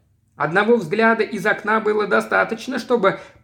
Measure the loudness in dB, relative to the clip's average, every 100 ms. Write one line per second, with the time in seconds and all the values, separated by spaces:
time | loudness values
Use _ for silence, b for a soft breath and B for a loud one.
0 | _ _ _ -6 -2 0 2 2 2 2
1 | 2 2 0 -2 -2 -2 -2 -2 0 -2
2 | 0 0 2 0 0 -4 -6 -8 -2 0
3 | 2 0 B B